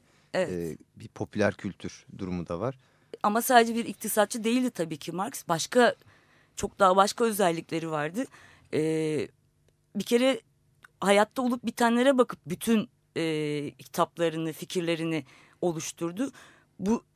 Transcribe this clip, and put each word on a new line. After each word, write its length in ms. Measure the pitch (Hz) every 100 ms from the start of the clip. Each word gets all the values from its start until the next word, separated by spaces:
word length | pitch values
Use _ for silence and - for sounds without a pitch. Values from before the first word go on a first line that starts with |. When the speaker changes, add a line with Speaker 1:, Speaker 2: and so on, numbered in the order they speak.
| _ _ _
Speaker 1:
Evet. 160 | 185 175
Speaker 2:
e, 260 | 90 85 - - -
bir 80 | 110
popüler 460 | - 104 104 101
kültür 520 | - 101 - 92 - - -
durumu 300 | 92 90 82
da 120 | 85
var. 180 | 117 135 _ _ _ -
Speaker 1:
Ama 200 | 208 214
sadece 320 | 233 247 226
bir 100 | 226
iktisatçı 600 | 190 - 214 - 208 240
değildi 260 | 220 254 247
tabii 260 | - 165 156
ki 160 | -
Marx. 360 | 170 220 - -
Başka, 460 | 165 - 247 233 - - _ _ _ _ -
çok 220 | 196 -
daha 180 | 190 190
başka 280 | 202 -
özellikleri 640 | 233 202 185 165 - 165 160
vardı. 340 | 156 151 190 269 - - - _
E, 60 | 143 160 160 156 151 101 _ _ _ _ _ _ 208
bir 80 |
kere 360 | - 233 262 254 - _ _ _ - _
hayatta 420 | 185 202 214 -
olup 240 | 247 247 226
bitenlere 520 | - 240 233 262 254
bakıp 200 | 233 - 147
bütün, 420 | 185 220 220 - _ _ -
e, 540 | 165 156 147 147 143 -
kitaplarını, 760 | - - 165 - 165 160 160
fikirlerini 720 | 151 175 185 165 165 165 160 131 - _ _
oluşturdu. 720 | 175 160 - - 170 180 269 - - _ _ -
Bu 260 | 190 233 -